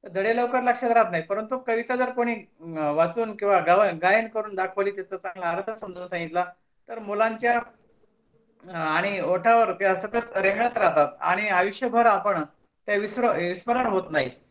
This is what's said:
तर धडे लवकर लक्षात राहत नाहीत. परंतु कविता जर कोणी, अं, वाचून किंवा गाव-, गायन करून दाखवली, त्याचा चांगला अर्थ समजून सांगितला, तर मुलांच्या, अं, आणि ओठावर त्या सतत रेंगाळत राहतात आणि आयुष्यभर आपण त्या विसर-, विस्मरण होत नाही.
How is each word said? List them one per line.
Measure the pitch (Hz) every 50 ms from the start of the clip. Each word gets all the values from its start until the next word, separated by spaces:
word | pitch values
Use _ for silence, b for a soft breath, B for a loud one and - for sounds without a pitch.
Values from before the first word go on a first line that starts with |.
| -
तर |
धडे | 214 170 190 196 220 233
लवकर | 240 247 240 262 254
लक्षात | 247 247 240 247 262 240
राहत | 233 233 220 196
नाहीत. | 175 165 160
परंतु | - 196 208 220 220 269
कविता | 262 254 - 226 226 233 240 254
जर | 247 254
कोणी, | 247 254 247 240 240 233
अं, | 208 - _ _ _ 160 165 165 156 156 147 147
वाचून | 156 165 175 170 240 226 220 208
किंवा | 214 208 202 196 180
गाव-, | 156 165 175 190 214 196 170 160
गायन | 170 185 202 226 226
करून | 220 - 220 214 214 202
दाखवली, | 185 185 185 - 202 196 196
त्याचा | 202 196 185 _ 190
चांगला | 190 - 190 175 185 180 170
अर्थ | 170 180 196 214
समजून | 220 208 214 196 180 175 180
सांगितला, | 175 185 170 170 160 160 175 180 175 - _ _ _ _ _ _ -
तर | 233 -
मुलांच्या, | 214 202 208 208 220 226 226 220 240 240 240 233 233 - - _ _ _ _ _ _ _ _ _ _ _ _ _ _ _ _ _ -
अं, | 175 185
आणि | 165 160 156 156 165 180 202 202 190
ओठावर | - 160 180 180 175 226 233 233 226 -
त्या | 175 - 196 190 190
सतत | 185 208 208 - 233 226 - -
रेंगाळत | 196 185 190 202 214 233 240 240
राहतात | 220 202 170 139 151 147 143 - -
आणि | 151 160 180 202 214
आयुष्यभर | 214 190 180 185 202 196 - 262 240 208 233 233
आपण | 233 208 190 190 208 190 165 151 - _ _ _ _ _ _ _
त्या | - 208
विसर-, | 202 208 202 - 254 233 233 -
विस्मरण | 156 175 175 185 185 - 240 240 254 254
होत | 226 196 185 185 -
नाही. | 156 147 131 127 - - _ _